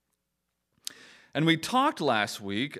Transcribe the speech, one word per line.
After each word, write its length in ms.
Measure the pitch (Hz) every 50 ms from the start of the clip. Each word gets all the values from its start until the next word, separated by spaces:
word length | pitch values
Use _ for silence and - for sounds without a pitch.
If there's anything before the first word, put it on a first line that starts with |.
| _ _ _ _ _ _ _ _ _ _ _ _ _ _ _ _ - - - - - - - - - _ -
And 120 | 139 160
we 100 | 165 165
talked 460 | 156 - - 240 254 269 302 302 -
last 400 | 170 139 117 107 104 101 - -
week 380 | 107 98 101 107 135 147 -